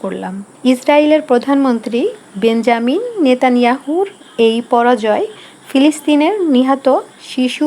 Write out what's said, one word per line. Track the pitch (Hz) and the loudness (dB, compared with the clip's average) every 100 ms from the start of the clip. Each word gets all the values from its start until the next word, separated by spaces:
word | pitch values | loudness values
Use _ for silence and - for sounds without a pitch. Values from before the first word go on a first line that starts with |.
করলাম। | 190 185 185 196 202 - | -10 -10 -10 -12 -16 -4
ইসরায়েলের | 247 254 - 294 302 311 302 | -2 0 2 2 4 2 2
প্রধানমন্ত্রী | 240 233 277 269 233 214 233 359 - - 202 | -2 0 0 0 -2 -4 -4 -4 -6 -14 -4
বেঞ্জামিন | 226 226 226 233 233 311 480 453 285 | -2 0 0 0 0 -2 -4 -2 0
নেতানিয়াহুর | 254 262 247 240 262 277 320 403 - - - 226 | 2 2 2 2 0 -4 -4 -4 -8 -14 -2 0
এই | 226 226 | 0 0
পরাজয় | 240 240 247 220 208 440 - - - - | 0 2 2 0 -2 -4 -10 -20 -20 -6
ফিলিস্তিনের | 269 285 294 - 294 302 415 349 | 0 2 0 0 0 2 0 0
নিহত | 254 262 269 269 302 - - - | 2 2 0 0 0 -2 -14 -12
শিশু | - 254 - | -4 -4 -2